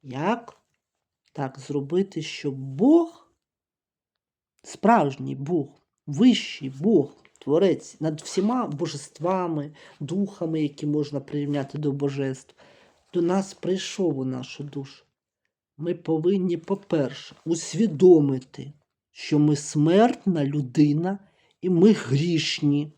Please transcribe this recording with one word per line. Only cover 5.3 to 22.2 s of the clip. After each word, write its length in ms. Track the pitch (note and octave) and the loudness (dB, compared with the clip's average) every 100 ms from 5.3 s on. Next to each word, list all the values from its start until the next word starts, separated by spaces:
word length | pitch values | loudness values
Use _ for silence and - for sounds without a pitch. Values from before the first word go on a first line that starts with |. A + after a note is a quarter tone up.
Бог, 480 | C3+ C#3 F3 C3+ _ _ _ - | -8 -4 -4 -4 _ _ _ -10
вищий 640 | C#3+ B3 G#3+ - - C3+ | 4 4 4 -2 -10 -12
Бог, 580 | C3+ F#3 G3 C#3 _ _ _ | -4 2 2 2 _ _ _
Творець 640 | - D#3 F#3+ D3+ - - | 0 2 2 0 -6 -6
над 200 | D#3 D3+ | -6 -6
всіма 460 | - - G3+ B3+ A#3 | -6 -2 -2 -2 -4
божествами, 1040 | D3 D#3 C#3+ - _ E3 F#3+ F3+ D#3 D3 D3+ - _ | -6 -6 -8 -16 _ -4 -2 -2 -4 -8 -14 -20 _
духами, 600 | D3 F#3 G3 - E3 D#3+ | -8 -4 -4 -6 -6 -2
які 240 | D3 C#3+ D3 | -4 -4 -4
можна 340 | D3 D3 C#3+ | -2 -2 -6
прирівняти 580 | C#3 D3 C#3+ C#3+ C3+ D3+ | -6 -6 -4 -4 -4 -6
до 140 | D3 | -4
божеств, 600 | C#3 C#3+ C3+ C3+ C3 - _ - _ _ _ _ | -2 -4 -2 -6 -6 -14 _ -20 _ _ _ _
до 100 | F3 | -2
нас 320 | E3+ F#3+ F#3+ | 0 0 -4
прийшов 640 | - E3 F#3+ - - F3+ C3+ | -8 -4 -4 -6 -4 -2 -2
у 60 | |
нашу 400 | C3 B2+ B2+ - | -6 -8 -12 -14
душу? 400 | D3 C#3+ C#3 - _ _ _ _ _ _ _ - | -12 -12 -14 -20 _ _ _ _ _ _ _ -10
Ми 180 | D#3+ | -6
повинні, 640 | E3+ - D#3+ E3+ G3+ F3+ E3+ | -6 -2 0 2 2 0 -4
по-перше, 800 | - G3 - E3 C3 D3 - - | -4 -8 -2 -2 -2 -6 -18 -14
усвідомити, 1300 | E3 E3 - D#3 A3 D3+ F#3 E3 C#3+ C3 - - C3+ - _ _ _ | -6 -4 -4 -2 -2 6 8 8 6 -2 -8 -18 -18 -18 _ _ _
що 260 | - - D3+ | -18 -2 2
ми 180 | D3 D3 | 4 2
смертна 880 | - D3+ D3+ F#3 A#3+ B3 G3 E3 | -2 0 4 6 4 2 -2 -2
людина 720 | C#3 D3 B2+ D#3+ D3 D3 F3+ G3 _ _ _ _ | -2 -2 -2 2 2 2 -2 -6 _ _ _ _
і 100 | F#3 | 0
ми 220 | F3 G3+ | 6 6
грішні. 1000 | G#3 A#2+ C#3 | 6 0 0